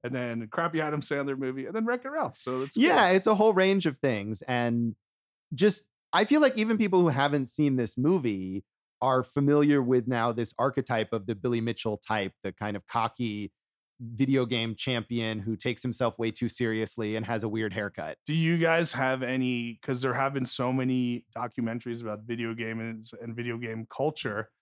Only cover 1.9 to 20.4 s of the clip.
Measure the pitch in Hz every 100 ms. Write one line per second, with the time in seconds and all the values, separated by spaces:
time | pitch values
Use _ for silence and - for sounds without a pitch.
1.9 | 247 269 302 160 - - 127 139 - 302
2.9 | - 190 190 220 208 214 185 190 196 170
3.9 | 131 139 107 101 110 - 123 120 117 117
4.9 | 110 _ _ _ _ _ 131 202 190 _
5.9 | _ _ 175 208 302 277 254 214 220 208
6.9 | 185 175 135 143 143 131 - 147 131 117
7.9 | - 143 185 127 98 95 95 - _ _
8.9 | _ 127 131 127 143 143 147 147 143 123
9.9 | 127 120 123 117 113 113 - 135 131 -
10.9 | 117 110 113 98 104 123 117 113 110 113
11.9 | 104 - 110 95 _ 98 - 104 101 _
12.9 | 117 113 - 117 104 101 _ _ _ _
13.9 | _ 117 117 135 135 123 120 113 107 -
14.9 | 120 107 117 113 110 107 107 127 120 131
15.9 | 110 120 - 113 - 117 - 117 110 107
16.9 | - 107 110 117 113 110 110 107 95 101
17.9 | - 78 - - 156 165 170 165 165 170
18.9 | 123 131 131 127 131 127 123 117 113 -
19.9 | 127 131 123 135 139